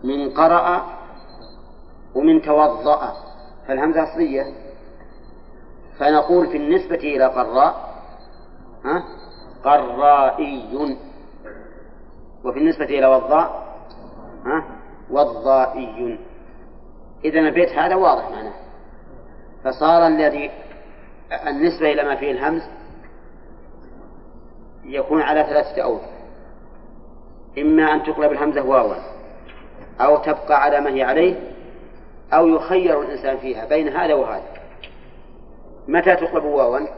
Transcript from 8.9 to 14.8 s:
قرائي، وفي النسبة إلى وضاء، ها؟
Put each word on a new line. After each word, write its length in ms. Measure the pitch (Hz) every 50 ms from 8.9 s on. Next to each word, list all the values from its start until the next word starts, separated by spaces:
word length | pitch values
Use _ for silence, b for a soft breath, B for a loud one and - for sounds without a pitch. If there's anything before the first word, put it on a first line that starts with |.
| 156 180 - - - - - - - - - - - - -
قرائي، 1300 | 135 147 147 131 123 123 131 143 143 143 143 135 131 - - 151 143 139 131 117 110 123 139 151 139 131 - - - - - - - - - - - - - - - - - - - - - - - - - - - - - -
وفي 140 | 127 123 135
النسبة 260 | 151 165 165 - 151
إلى 220 | 135 143 139 135
وضاء، 680 | 131 131 127 123 131 147 160 - - - - - - - - - - - - - - - - - - - - -
ها؟ 200 | - 151 160 151 - - -